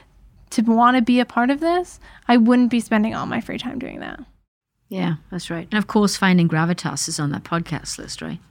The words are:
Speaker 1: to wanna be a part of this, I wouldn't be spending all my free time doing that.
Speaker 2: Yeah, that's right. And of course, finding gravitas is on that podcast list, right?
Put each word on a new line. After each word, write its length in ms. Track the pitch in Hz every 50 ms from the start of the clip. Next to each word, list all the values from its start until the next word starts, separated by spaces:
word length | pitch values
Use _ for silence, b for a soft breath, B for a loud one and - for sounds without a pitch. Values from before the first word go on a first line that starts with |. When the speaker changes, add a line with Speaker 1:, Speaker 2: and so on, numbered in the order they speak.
| B B _ _ - - _ _ - _
Speaker 1:
to 140 | - - 214
wanna 400 | 226 226 226 240 240 254 254 233
be 180 | 254 247 247
a 60 | 240
part 240 | - - 240 240 254
of 100 | 277 285
this, 400 | 320 330 349 359 359 - - - b b b b b
I 120 | - 240 247
wouldn't 320 | 220 233 247 247 247 233
be 100 | 240 233
spending 340 | 220 - 233 214 208 226 220
all 120 | - -
my 160 | - - 226 -
free 160 | - - -
time 200 | - 247 - -
doing 220 | - - - -
that. 200 | - - - - - - _ _ _ _ _ _ _ _ _ _ _ _
Speaker 2:
Yeah, 280 | 196 185 180 175 160 151 - -
that's 200 | 185 175 - -
right. 180 | 170 165 165 -
And 60 | 214
of 100 | 214 202
course, 300 | - - 214 208 185 -
finding 320 | - 196 190 180 180 170 165
gravitas 600 | 160 160 165 170 180 - - 156 - 147 - 170
is 120 | 160 -
on 100 | 151 143 143
that 120 | - -
podcast 540 | - 170 165 165 - 151 - - - - -
list, 240 | - - - - -
right? 160 | - - 175 - _